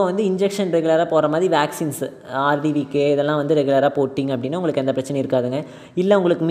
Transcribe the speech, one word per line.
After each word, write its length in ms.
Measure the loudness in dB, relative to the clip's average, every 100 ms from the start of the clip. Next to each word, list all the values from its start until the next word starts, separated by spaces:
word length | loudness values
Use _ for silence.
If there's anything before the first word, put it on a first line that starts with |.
| 2
வந்து 140 | 0 0
இன்ஜெக்ஷன் 400 | 0 0 0 0 0
ரெகுலரா 280 | 2 2 2
போற 140 | 2 2
மாதிரி 160 | 0 2 2
வேக்சின்ஸ், 440 | 0 -2 -6 -4 -8 -10 -8 -2
ஆர் 180 | 0 2
டி 80 | 0 -2
வி 80 | -2
கே 100 | 0 2 2
இதெல்லாம் 240 | 0 0
வந்து 160 | 0 0
ரெகுலரா 320 | 2 2 2 0
போட்டீங்க 340 | -2 -2 -4 -4
அப்படின்னா 240 | -4 -4
உங்களுக்கு 220 | -2 -2
எந்த 100 | -2 -2
பிரச்சனையும் 280 | -4 -4
இருக்காதுங்க. 360 | 0 0 0 -4 -8 -16 -10 -2
இல்ல 160 | 2 4
உங்களுக்கு 260 | 4 2 2